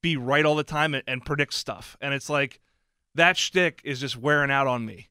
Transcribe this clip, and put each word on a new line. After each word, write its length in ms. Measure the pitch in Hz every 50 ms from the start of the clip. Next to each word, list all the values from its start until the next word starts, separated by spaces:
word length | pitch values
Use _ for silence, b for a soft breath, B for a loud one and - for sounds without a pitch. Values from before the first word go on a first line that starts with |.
| -
be 140 | 170 165
right 280 | 139 123 123 139 147 151
all 120 | 151 151
the 80 | 151 151
time 300 | - 156 151 151 156 147
and, 80 | 135 -
and 180 | - 131 127 -
predict 300 | - 151 143 143 - -
stuff. 420 | - - - 135 - - - - _
And 140 | - 139 139
it's 140 | 139 - -
like, 300 | 147 147 139 135 - _ _ _ _ _ _ _ _ _ _ _ _
that 240 | 147 170 175 185 -
shtick 420 | - - - 185 180 165 160 - _
is 160 | 139 139 127
just 180 | 135 135 113 120
wearing 320 | 113 147 147 147 143 139
out 160 | 139 139 139
on 180 | 135 123 123 117
me. 240 | 110 104 90 - _